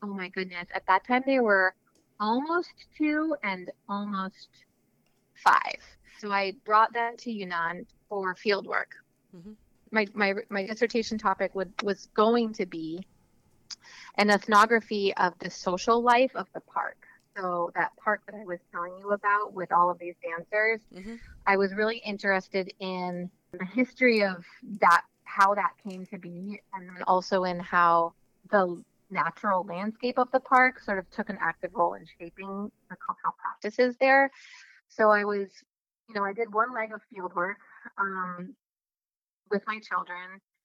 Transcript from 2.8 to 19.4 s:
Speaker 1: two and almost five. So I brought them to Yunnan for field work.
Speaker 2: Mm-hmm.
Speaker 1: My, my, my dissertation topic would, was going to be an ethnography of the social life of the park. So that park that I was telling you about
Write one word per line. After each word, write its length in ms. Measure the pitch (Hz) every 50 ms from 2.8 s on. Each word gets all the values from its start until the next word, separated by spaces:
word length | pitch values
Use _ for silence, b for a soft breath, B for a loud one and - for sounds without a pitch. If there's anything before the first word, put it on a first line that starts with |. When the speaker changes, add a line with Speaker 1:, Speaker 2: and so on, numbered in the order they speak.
| - _ _ -
Speaker 1:
two 360 | 302 302 302 302 311 320 311 -
and 280 | - 202 190 185 180 180 - _ _ -
almost 600 | 202 202 208 208 202 190 190 190 - - - - _ _ _ _ _ _ _ _ _ _ _ _ _ _ _ _ _
five. 460 | - - 185 - - - - - - - - - _ _ _ - -
So 120 | - 202
I 220 | 196 196 196 190 190 - _
brought 260 | - 214 214 220 220
them 240 | 220 233 233 233 240
to 160 | 233 - 247
Yunnan 540 | 226 202 190 180 180 170 165 165 175 180 - - _ _ _ _
for 240 | 208 202 190 185 180
field 320 | - - 220 202 196 220
work. 300 | 185 - 104 - - - - _ _ _ _ _ _ -
Speaker 2:
Mm-hmm. 180 | 175 165 208 214 - _ _ _ _ _ _
Speaker 1:
My, 160 | - 220 214 196
my, 220 | - 208 208 196 196 202 - -
my 160 | 208 196 190
dissertation 500 | 202 220 - 247 226 - 233 220 - 226
topic 380 | 214 - 202 190 - 196 180 -
would, 180 | 196 185 180 - -
was 260 | - 202 196 - - -
going 400 | _ - 214 220 233 240 233 220 220
to 120 | - 196
be 400 | 180 180 165 160 156 160 180 190 - _ _ _ _ _ _ _ _ _ _ _ _ - B B B B B B B B -
an 120 | 208 208
ethnography 840 | 208 196 - - 220 208 220 226 233 226 214 - 220 208 196 196 -
of 160 | - 196 180 175 -
the 100 | - 180
social 540 | - - - 190 175 185 - - 226 240
life 280 | 233 240 240 240 262 262 -
of 120 | - 185 -
the 80 | - -
park. 460 | - _ - - - - - _ - - - _ _ _ _
So 380 | 202 190 185 175 175 170 170 -
that 180 | 180 165 - -
park 240 | _ - 214 214 202 -
that 80 | - -
I 100 | 214 220
was 140 | 180 175 175 - _
telling 220 | - 180 175 180 180 190
you 140 | 196 202
about 420 | 208 202 - 202 202 208